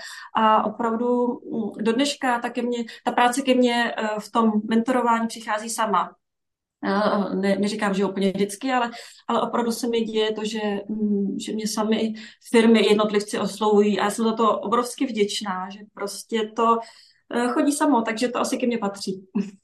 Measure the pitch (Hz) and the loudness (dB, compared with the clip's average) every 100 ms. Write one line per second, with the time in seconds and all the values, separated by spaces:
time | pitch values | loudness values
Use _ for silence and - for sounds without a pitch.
0 | - - - - 220 220 220 214 233 226 | -10 -16 -6 0 4 4 2 -2 -2 0
1 | 247 247 247 - - 226 208 - 220 233 | 0 2 0 -2 -6 -6 -6 -2 -2 0
2 | 285 - 262 240 240 240 240 240 226 - | 0 0 -2 -2 -4 -4 -4 -4 -6 -6
3 | 247 233 247 254 269 254 247 240 233 - | -2 2 4 2 2 4 4 2 0 -2
4 | 214 214 - 233 226 214 - 226 226 254 | -4 -4 -2 2 2 2 0 0 2 0
5 | 240 226 226 233 226 214 226 - 214 180 | 2 2 0 -6 -6 -4 -4 -4 0 0
6 | - - _ _ _ _ _ _ 294 196 | -2 -8 _ _ _ _ _ _ -2 0
7 | 214 202 185 185 196 190 208 220 208 190 | 2 0 0 0 0 2 0 -2 -2 0
8 | 196 190 196 190 202 - 269 254 240 - | -2 0 0 0 -2 -4 -2 -2 -2 -6
9 | - - - 233 233 233 233 226 240 233 | -18 -14 -4 -2 0 -2 -2 -2 -2 -2
10 | 220 220 214 214 214 220 208 202 - 214 | -2 0 -2 -2 -6 -4 -4 -4 -6 -4
11 | 208 202 202 226 220 214 214 220 214 220 | 0 0 0 -4 -6 -6 -4 -2 0 0
12 | 226 - - - - 233 226 220 202 208 | -2 -6 -14 -20 0 4 6 6 6 4
13 | 208 202 - 196 196 - 214 208 208 196 | 4 0 -2 -4 -4 0 2 4 4 2
14 | 208 208 226 220 220 - 208 233 240 - | 0 0 0 2 2 2 0 0 0 -4
15 | 254 214 202 - 208 185 190 202 208 - | -4 0 0 0 -6 -6 -8 -12 -18 -10
16 | 202 - - 220 220 233 226 233 - - | -10 -10 -6 -4 -2 0 2 2 0 -16
17 | _ _ _ 240 247 311 285 - 294 240 | _ _ _ -2 0 2 2 2 4 4
18 | 226 220 240 247 247 254 240 226 202 - | 2 -2 -2 -2 -2 -2 0 0 -4 -6
19 | - 190 - 208 190 - | -8 -8 -6 -6 -6 -10